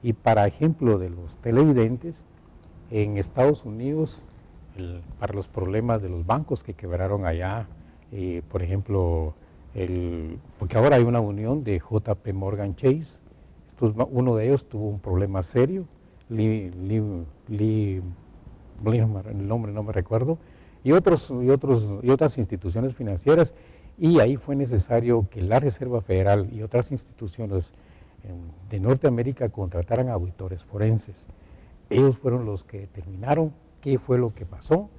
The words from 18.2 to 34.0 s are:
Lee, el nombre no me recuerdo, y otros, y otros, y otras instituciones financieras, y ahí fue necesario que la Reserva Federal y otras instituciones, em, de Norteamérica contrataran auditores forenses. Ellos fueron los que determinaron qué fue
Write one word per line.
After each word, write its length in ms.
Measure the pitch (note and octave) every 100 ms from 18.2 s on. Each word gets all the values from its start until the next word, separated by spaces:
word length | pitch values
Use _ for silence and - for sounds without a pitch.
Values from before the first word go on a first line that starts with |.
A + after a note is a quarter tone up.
| - - - - - -
Lee, 140 | G#2 A#2 A2 G2+ G2+
el 180 | G#2 G2
nombre 240 | A#2 G#2+
no 100 | G#2
me 100 | G#2
recuerdo, 440 | G2+ F2 A2+ B2+ E3 - - - -
y 100 | B2+
otros, 380 | E3+ F3+ E3+ -
y 180 | B2+ B2
otros, 520 | C#3 C#3 A#2+ G#2 G2+
y 80 | B2
otras 260 | C3+ D#3 -
instituciones 580 | G#2+ F#2+ F#2 F#2+ C3
financieras, 600 | B2 A#2 F#2 C#3 D#3+ D#3+ - - - - -
y 220 | E3 E3+
ahí 180 | A#2 C3+
fue 200 | - C#3
necesario 680 | C3+ A#2+ - A#2 A#2+ A#2 G2+
que 100 | G#2+
la 200 | F#2 A#2+
Reserva 420 | C#3+ G2+ B2+ A#2+
Federal 460 | F#2+ F#2 F#2+ G#2 G2+
y 100 | A2
otras 280 | G#2+ A#2+ A#2+
instituciones, 840 | C3+ - - G#2+ - G#2+ F#2+ F2 - - - - _
em, 100 | G2+ F2 E2 D#2 F2+
de 120 | G2+
Norteamérica 680 | G2+ C3 D3 A#2+ B2 C3 A#2
contrataran 600 | - F#2 E2+ F2 A#2 C3
auditores 560 | G#2+ F2+ - F#2+ F2+
forenses. 640 | - G#2 G#2+ A2 - - - - - - - - -
Ellos 300 | - C3+ B2
fueron 260 | C3 B2
los 200 | A2 G2
que 160 | - G#2
determinaron 720 | F#2+ G#2 F2 F#2+ A#2+ D3+ D#3+ - _ _
qué 180 | C#3+
fue 200 | C3